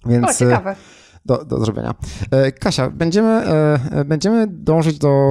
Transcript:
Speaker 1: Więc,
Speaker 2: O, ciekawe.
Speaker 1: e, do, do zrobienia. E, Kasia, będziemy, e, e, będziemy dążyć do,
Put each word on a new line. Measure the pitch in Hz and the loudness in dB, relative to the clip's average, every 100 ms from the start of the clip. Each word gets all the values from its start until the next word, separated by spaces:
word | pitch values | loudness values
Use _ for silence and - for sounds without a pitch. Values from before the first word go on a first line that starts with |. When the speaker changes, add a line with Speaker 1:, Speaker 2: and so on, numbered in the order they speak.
| 120 | -2
Speaker 1:
Więc, | 120 120 | 0 0
Speaker 2:
O, | |
ciekawe. | - 123 120 190 | 2 2 2 0
Speaker 1:
e, | 196 - - - - - | -10 -14 -20 -20 -10 -2
do, | - | -2
do | 156 127 | -2 -4
zrobienia. | 110 107 113 - - - - | -2 -4 -6 -8 -12 -10 -2
E, | 135 135 | 0 0
Kasia, | - 202 151 127 | 0 -4 -2 -4
będziemy, | 143 165 196 226 | -2 -2 0 2
e, | 226 - 156 151 147 135 | 0 0 2 2 2 0
e, | 143 | -4
będziemy | 143 156 190 226 214 | -2 -2 0 0 0
dążyć | 170 - 160 160 147 | -2 0 2 2 0
do, | 147 139 139 | 2 4 4